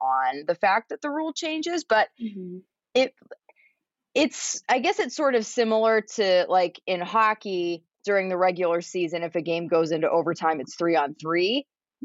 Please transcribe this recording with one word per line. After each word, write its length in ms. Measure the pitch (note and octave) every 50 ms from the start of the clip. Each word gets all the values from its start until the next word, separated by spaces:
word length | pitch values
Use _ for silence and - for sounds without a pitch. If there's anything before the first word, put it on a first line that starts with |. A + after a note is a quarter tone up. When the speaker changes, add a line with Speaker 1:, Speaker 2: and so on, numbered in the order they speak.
Speaker 1:
on 440 | C3 C3 C3 C3 C3 B2+ C3+ C#3+ D3+
the 80 | E3 E3+
fact 360 | - - F#3+ G3 A3+ - -
that 120 | - -
the 80 | - D4
rule 220 | C#4+ D#4 D#4+ D#4+
changes, 500 | - - F4 D#4 D#4 D#4+ D4+ E4+ F4 E4
but 240 | - - A3 A3 G#3+ - _ -
Speaker 2:
Mm-hmm. 360 | A#3 G#3+ G3+ F#3+ F#3 F3+ F3+ F#3 - _ _ _ _ _ -
Speaker 1:
it, 180 | B3+ C4 - _ _ - - - _ _ _ - _ _ _ _ _ _ _ _ _ _ _ -
it's, 480 | B3+ D#4 C4 - - - - - - - -
I 100 | B3 C4
guess 220 | A#3+ F4 G4+ -
it's 160 | F4+ B3 -
sort 180 | - D4+ C4+ B3
of 100 | A3+ G#3+
similar 580 | - - B3 A#3 A3 A3 A3 A3 A3 A3 G#3+ G#3+ - -
to, 320 | A3+ G3+ F#3+ F#3 F3+ F3 -
like, 320 | F3+ F#3 F3+ E3+ - - -
in 140 | F3+ F#3 F3
hockey 840 | F3 F3 F#3+ A3+ A3 G#3+ G#3+ G#3+ - G3+ F#3+ F3+ F3 E3+ E3+ E3 _ _ _ _ -
during 240 | G3+ G3+ G3 F#3 F#3+
the 80 | F#3
regular 460 | F3 F#3 F#3 F3+ F3+ F3+ E3+ E3+ E3+
season, 420 | E3+ - - F#3 F3 D#3 F3 E3 E3+
if 100 | D#3+ E3
a 80 | F3
game 240 | C#3+ E3+ E3 E3+ E3+
goes 240 | D3+ F3 E3 E3 D3+
into 180 | E3 D#3 D#3 -
overtime, 520 | - E3+ D3 E3+ D#3+ - E3 D#3+ D#3+ D3
it's 160 | B2 - -
three 180 | - E3+ E3+ E3
on 220 | D#3 C#3+ C3+ D#3
three, 500 | - D#3 D#3+ E3+ F3 F3+ G3+ A#3+ C#4+ C#4 _ _ _ _ _ _ -